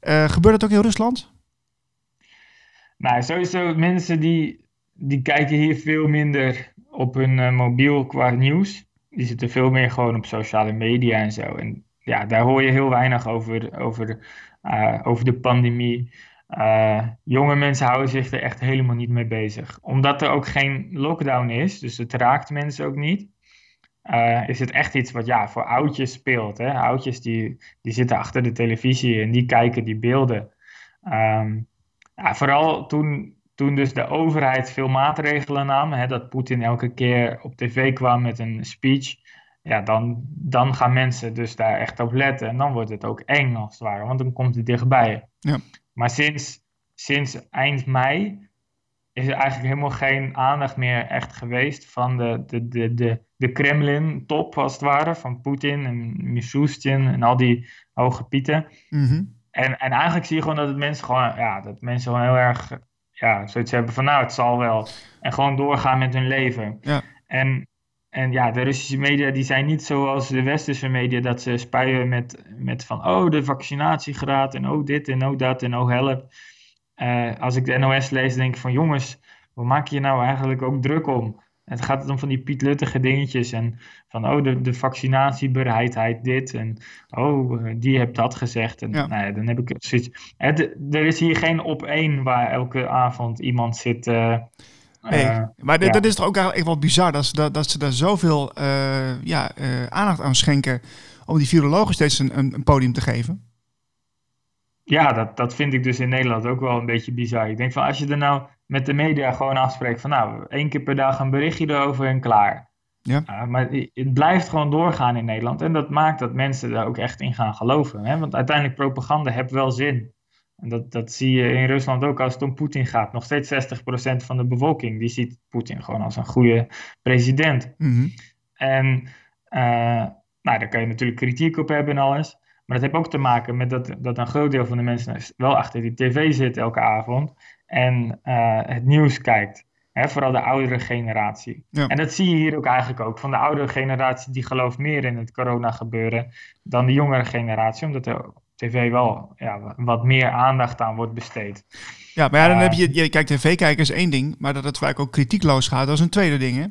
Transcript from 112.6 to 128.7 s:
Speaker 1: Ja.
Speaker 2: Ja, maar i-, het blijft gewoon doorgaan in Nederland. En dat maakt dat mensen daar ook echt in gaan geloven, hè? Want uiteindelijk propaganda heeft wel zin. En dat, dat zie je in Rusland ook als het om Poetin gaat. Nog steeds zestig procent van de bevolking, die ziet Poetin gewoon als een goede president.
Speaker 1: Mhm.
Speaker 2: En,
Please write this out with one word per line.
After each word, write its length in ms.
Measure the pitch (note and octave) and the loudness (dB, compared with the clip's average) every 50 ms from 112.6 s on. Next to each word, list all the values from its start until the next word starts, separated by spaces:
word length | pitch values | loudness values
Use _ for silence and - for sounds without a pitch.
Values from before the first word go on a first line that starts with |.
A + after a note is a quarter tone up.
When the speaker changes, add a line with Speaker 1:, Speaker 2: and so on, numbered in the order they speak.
| - _ _ _ _ _ _ _ _ | -10 _ _ _ _ _ _ _ _
Speaker 1:
Ja. 200 | - B2 C#3+ D#3 | 0 0 0 0
Speaker 2:
Ja, 180 | - G2+ G2+ A#2 | -2 -8 -8 -6
maar 300 | A#2+ A#2+ B2+ B2+ B2 C3 | -2 0 0 0 0 -2
i-, 160 | C#3 - - _ | -4 -4 -4 _
het 200 | - C3 C3+ B2+ | -4 -2 0 2
blijft 340 | C3+ D3 D#3+ F3+ F#3 E3+ - | 4 4 6 4 4 2 0
gewoon 220 | - D#3 D3+ D3 | -2 -2 0 2
doorgaan 460 | C#3+ D#3 E3+ F3+ F3 - C3 B2+ A#2+ | 2 2 2 2 2 2 0 0 0
in 80 | A#2+ A#2 | 0 -2
Nederland. 380 | A2+ A2 G#2+ A#2 A#2+ - - D#3 | -4 -4 -2 -2 -4 -4 -2 -2
En 100 | D#3+ E3 | 0 0
dat 180 | D#3 C#3+ D3 | 0 0 0
maakt 280 | C#3+ D3+ D#3 D#3 D3+ - | 2 2 2 2 2 0
dat 140 | C3 A#2 B2 | -4 -4 -2
mensen 360 | B2+ C3+ C#3 C3+ C3 - A#2+ | -2 -2 -2 -2 -4 -4 -4
daar 160 | A#2 A2+ A2+ | -4 -2 -2
ook 120 | A2 A#2+ - | -2 -4 -4
echt 220 | G#2+ A2+ - - | -6 -6 -6 -6
in 140 | C3 B2+ A#2+ | -6 -6 -2
gaan 200 | - B2 A2 G#2+ | -2 -2 -4 -4
geloven, 500 | - A2+ A#2+ C3+ D3 C#3+ B2 - G#2+ G#2 | -2 0 2 2 2 2 0 -4 -8 -4
hè? 140 | A#2 C#3+ D#3+ | -4 -2 -2
Want 160 | D#3+ D3+ - | -2 -2 -2
uiteindelijk 420 | - B2+ C3 D3+ D3 C#3+ C3+ C3+ | -2 0 2 2 2 2 0 -2
propaganda 540 | - C#3 C#3 B2+ C3 B2+ - D3 D3+ D3+ C3+ | -2 -2 -2 -2 -4 -2 0 0 0 0 -2
heeft 200 | A2+ A#2+ B2+ B2+ | -2 -2 -4 -2
wel 200 | C3 C3+ C3+ C3 | -2 0 0 0
zin. 420 | A#2+ A#2 C#3 D3 C#3 A#2+ A2 A#2 _ _ _ _ _ _ _ _ _ | 0 -2 -2 -2 -2 -2 -4 -8 _ _ _ _ _ _ _ _ _
En 120 | _ - A#2 | _ -10 -6
dat, 240 | A#2 A#2 B2 B2+ - | -6 -6 -6 -6 -6
dat 200 | A#2+ A2+ A2+ - | -6 -6 -6 -6
zie 200 | - C3 C3 C3 | -2 0 2 4
je 200 | B2+ B2 A#2+ B2 | 4 4 4 2
in 140 | B2+ C3 | 2 2
Rusland 380 | C3 C3+ C#3 C3 C#3 C3 B2+ C3+ | 2 2 0 0 0 -2 0 0
ook 160 | D3 C#3 C#3+ | 0 0 0
als 120 | C3+ B2+ B2+ | 0 -2 -2
het 100 | B2+ C#3+ | -2 -4
om 120 | C3+ C3 | -4 -4
Poetin 320 | - D#3 C#3+ - C#3 B2+ | -4 -4 -4 -2 -2 -2
gaat. 260 | A#2+ - B2 G#2+ - - | 0 0 0 -2 0 -4
Nog 120 | A#2+ A#2+ | -8 -6
steeds 240 | - C#3+ D3 C#3 - | -2 -2 -2 -2 0
zestig 340 | C#3+ C3+ C3 - C3 A#2+ - | -2 -2 -2 -2 -6 -10 -6
procent 420 | - B2+ A#2+ - C3+ C3 B2 A#2+ | -6 -6 -4 -2 -2 -2 -2 -2
van 120 | - B2+ | -4 -4
de 100 | B2+ B2 | -2 0
bevolking, 520 | B2 B2+ A#2+ C3+ D#3 D#3 - - A#2 A2 A2 | 0 0 2 2 2 0 0 -2 -6 -4 -2
die 100 | A2+ A#2 | -4 -4
ziet 300 | A#2 - A#2+ B2 B2 _ _ _ | -2 -2 -4 -4 -4 _ _ _
Poetin 340 | - A#2+ A#2 - - - - | -6 -6 -6 -6 -10 -14 -10
gewoon 200 | - G#2 A2 G#2+ | -8 -6 -4 -4
als 140 | A2 A2 | -4 -4
een 100 | A#2+ A#2+ | -6 -6
goede 400 | - - - B2 A#2+ A#2 A#2 A#2 - - - - - - _ _ | -2 2 4 6 6 6 4 2 -2 -6 -18 -18 -18 -20 _ _
president. 720 | B2+ B2+ B2 A#2+ B2+ C3 C3+ D#3 D#3+ C#3+ B2+ B2+ - - _ | 2 4 4 4 4 4 4 4 2 2 0 -2 -4 -8 _
Speaker 1:
Mhm. 280 | D#3 C#3+ B2 A#2+ B2+ E3 - - - - _ _ _ _ _ | 0 2 2 2 2 0 -2 -10 -20 -20 _ _ _ _ _
Speaker 2:
En, 540 | _ C#3 C3+ | _ -2 0